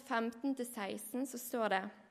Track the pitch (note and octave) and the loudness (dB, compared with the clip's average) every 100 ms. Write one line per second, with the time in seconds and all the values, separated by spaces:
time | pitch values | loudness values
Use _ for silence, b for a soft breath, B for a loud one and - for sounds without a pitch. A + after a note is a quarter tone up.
0 | - A#3 A3+ A#3+ C#4 C4+ A#3+ A#3 G3 G#3 | 0 2 2 0 0 0 -2 -2 -2 -4
1 | - B3 C4+ A#3+ - B3 G#3+ F#3+ G3+ - | -4 -2 -2 -4 -4 2 4 4 2 -8
2 | - | -20